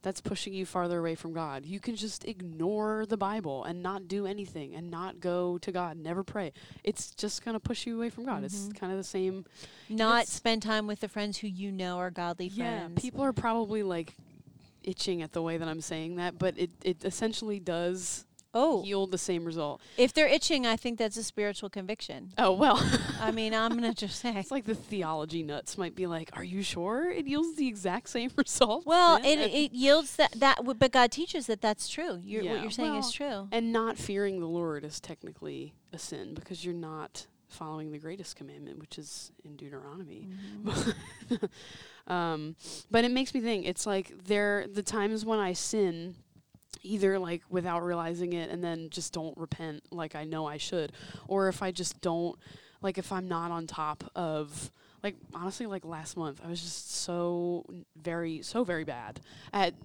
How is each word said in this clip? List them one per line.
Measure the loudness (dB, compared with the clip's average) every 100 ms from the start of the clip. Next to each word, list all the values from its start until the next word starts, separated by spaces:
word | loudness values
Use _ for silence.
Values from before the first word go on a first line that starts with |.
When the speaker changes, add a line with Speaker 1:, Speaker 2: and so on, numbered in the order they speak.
Speaker 1:
that's | -4 -4
pushing | -4 -4 -4
you | -4 -2
farther | 0 0 0
away | 0
from | -2 -4
God. | -4 -4 -6 -8
You | -6
can | -4 -4
just | -6 -6
ignore | -8 -8 -10 -2 0 2 0 0 -2
the | 0
Bible | 0 -2 -2 -4 -4
and | -4
not | -4 -6 -4
do | -4 -2
anything | -4 -6 -8 -10
and | -8 -8
not | -6 -8 -4
go | -2 0 0 -2
to | -2
God, | -2 -2 -4
never | -4 -4
pray. | -2 -4 -4 -6 -20 -6 -2
It's | -2 -6
just | -6 -4 -4
gonna | -4 -4
push | -2 -2 -4
you | -2
away | -4
from | -4 -4
God. | -4 -4
It's | -6
Speaker 2:
Mm-hmm. | -6
Speaker 1:
kinda | -6 -4 -4
the |
same. | -4 0 0 -2 -10 -18 -20 -20 -6
Speaker 2:
Not | 2 6 6
Speaker 1:
It's | 4
Speaker 2:
spend | 0 2 2
time | 2 0 0
with | -4
the | -4
friends | -4 -4 -4
who | -6
you | -4 -4
know | -4 -2 -2
are | -4
godly | -2 -4 -2 -4
Speaker 1:
Yeah, | -4 -2 -2
Speaker 2:
friends. | -2 -2
Speaker 1:
people | -2 0 0
are |
probably, | 2 2 2 2 0
like, | 0 0 -4 -10 -20 -20 -20 -20 -20 _
itching | -6 -4 0 0
at | 0
the | -2
way | 0 0
that | -2
I'm | -4
saying | -4 -4 -4 -2
that, | -4 0
but | 0 2
it, | -2 0
it | -2 0
essentially | -2 0 0 0 -2 -4
does | -2 0 0 0 -4 -6 -8 _ -4
Speaker 2:
Oh. | 4 6 4
Speaker 1:
yield | 2 0 2
the | 0
same | 0 0 0
result. | -2 -2 -4 -10 6
Speaker 2:
If | 6
they're | 8 8
itching, | 8 6 2 4
I | 2
think | 0 0
that's | 0 0
a |
spiritual | -6 -2 -2 -2 -6
conviction. | -8 -6 -6 -6 -10 -8 4
Speaker 1:
Oh, | 6
well. | 8 8 8
<laughs> | 6 4 2 0
Speaker 2:
I | 0
mean, | 2 2
I'm | 2 2 2
gonna | 0
just | 0 -4 -4
say. | -2 -2
Speaker 1:
It's | -2
like | -2 -2
the |
theology | -4 -2 -2 0 0 -2 -4
nuts | -4 -4 -6 -4
might | -6
be | -2 -2
like, | -2 -6
"Are | -10
you | -6 -4
sure | -2 -2 0 0 0
it | -2 0
yields | 0 0 2
the | -2
exact | 0 -2 -2 -2
same | -2 -2
<laughs> | -6
result?" | -6 4 4 4 6
Speaker 2:
Well, | 8 10 10
Speaker 1:
Sin? | 8 6
Speaker 2:
it, | 6
it | 4 2
yields | 4 8 8 6 4
that, | 4 6
that | 6 6
w-, | 2
but | 4 6
God | 8 8
teaches | 6 -2 -2 0
that | 2
that's | 2 2 -2
true. | -4 -4 -4
You're, | -4 -2
what | 0 0
Speaker 1:
Yeah. |
Speaker 2:
you're | -2
saying | 0 0 2
is | 0 -2
Speaker 1:
Well, | -4 -4
Speaker 2:
true. | -2
Speaker 1:
and | 0 2
not | 2 2 -2
fearing | -2 0 0 0
the | -2
Lord | 0 0 -2
is | -6 -10
technically | -10 -12 -12 -10 -10 -8 -10 -14 _
a | -12
sin | -10 -10 -10
because | -12 -10 -8 -6
you're |
not | -6 -6 -10 -10 -12 -16 _ _
following | -12 -10 -8 -8
the | -8
greatest | -10 -10 -12 -12
commandment, | -14 -14 -14 -14
which | -14 -14
is | -12 -12 -14 _ -20
in | -16
Deuteronomy. | -14 -12 -12 -12 -12 -14 -14 -12 -12 -6 -2
Speaker 2:
Mm-hmm. | 0 0 -2 -8 -18 -4 -2
Speaker 1:
<laughs> | -2 -6 -18 -18 -18 -20 -2
Um, | 0 0 -2 -4 -10 -12 -14 2
but | 6 6
it |
makes | 4 2 0
me |
think, | 2 0 0
it's | -2 0
like | 0 -2 -10 0
there, | 4 4 2 0
the | -4
times | -2 0 2 0 0
when | 2
I | 2
sin, | 0 0 2 2 2 -6 -12 -20 -20 _ -20 _ -16
either, | -4 2 4 4
like, | 0 -4 -2
without | -2 0 0
realizing | 0 -2 -2 -2 -2
it | -2 -4
and | -4
then | -2 -4 -6
just | -8 -6
don't | -4 -6 -6
repent | -6 -4 -6 -8 -10
like | -8 -6 -6
I |
know | -6 -4 -4
I | -4
should, | -2 0 -2 -6 -16 -16 -2
or | 4 4
if | 2
I | -2
just | -2 -4 -2
don't, | 0 2 0 -4 -16 -20 -20 -4
like, | -4 -2
if | -2
I'm | -2 0
not | 0 0
on | -2 -4
top | -4 -4 -4 -6 -4
of, | 0 0 -2 -8 -12 _ _ _
like, | -8 -8 -12
honestly, | -6 -6 -4 -6
like, | -6 -6
last | -10 -8 -4
month, | -4 -6
I | -8
was | -8
just | -6 -8 -6
so | -6 -2 0 0 0 0 -2 -4
n-, | -16 -16 -10
very, | -6 -2 -2 -4
so | -2 0 2
very | 0 -2
bad | -6 -8 -12 -16 -20 -6
at, | 2 2 2